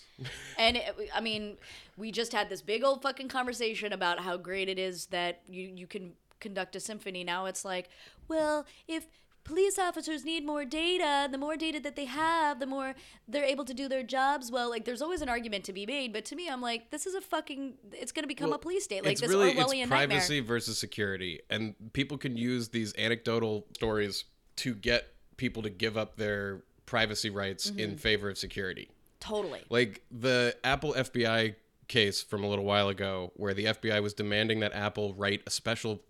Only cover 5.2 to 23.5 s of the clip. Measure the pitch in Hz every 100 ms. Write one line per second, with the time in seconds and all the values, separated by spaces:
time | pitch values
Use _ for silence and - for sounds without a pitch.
5.2 | 175 175 - 185 190 185 180 208 180 170
6.2 | _ - 214 190 185 190 - 214 202 180
7.2 | 175 175 190 185 196 180 180 - - -
8.2 | - 320 302 302 294 - - 320 320 -
9.2 | _ _ - 320 392 392 359 339 302 311
10.2 | 262 330 294 294 277 311 339 370 311 285
11.2 | 277 269 294 311 320 302 269 - 269 269
12.2 | 320 330 302 277 269 269 262 262 - -
13.2 | - 277 277 269 262 254 277 262 247 262
14.2 | 269 285 247 247 240 233 233 247 311 359
15.2 | 285 240 226 202 196 190 202 285 262 214
16.2 | 214 302 349 262 240 233 226 302 392 359
17.2 | - 320 311 269 269 - 208 - 247 -
18.2 | 294 285 - 294 311 370 - 196 156 190
19.2 | 240 190 196 - - 269 - 135 143 -
20.2 | - 147 113 120 110 107 104 - 101 95
21.2 | 92 78 - 107 110 101 110 - 139 143
22.2 | 139 117 120 127 113 117 110 - 110 117
23.2 | 117 117 113